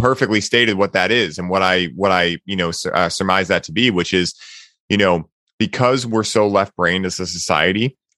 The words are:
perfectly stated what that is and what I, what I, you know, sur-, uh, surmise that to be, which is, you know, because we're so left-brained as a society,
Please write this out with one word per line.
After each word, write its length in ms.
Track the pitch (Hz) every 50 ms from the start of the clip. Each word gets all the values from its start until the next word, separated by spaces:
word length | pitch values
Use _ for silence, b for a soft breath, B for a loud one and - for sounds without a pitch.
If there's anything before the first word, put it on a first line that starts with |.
perfectly 400 | 117 123 131 - 135 101 107 107
stated 380 | 95 - - 120 120 113 104 95
what 160 | 101 95 -
that 160 | 95 92 95
is 280 | 113 123 110 85 76 90
and 120 | 90 90
what 100 | 92 95
I, 280 | 95 92 92 92 90 82 60
what 160 | 80 98 98
I, 280 | 92 90 87 87 85 80 -
you 100 | - 98
know, 140 | 92 87 82
sur-, 240 | 82 - - 90 -
uh, 160 | - 90 85
surmise 380 | - - 95 95 92 95 95 85
that 160 | 98 85 -
to 80 | - 80
be, 180 | 101 120 127
which 240 | 101 87 87 - -
is, 200 | 92 87 85 - B B B B B B B B B _ _
you 80 | 104
know, 320 | 101 101 95 87 85 80 - _ _ _ _ _ _
because 480 | 110 - - - 127 123 131 135 120
we're 180 | 120 110 110 107
so 240 | - - 113 107 104
left-brained 560 | 101 98 98 98 - - 90 85 90 95 95
as 160 | 92 90 -
a 60 | 92
society, 720 | 85 90 85 - - 85 76 78 90 95 104 113 131 - _ _ _ _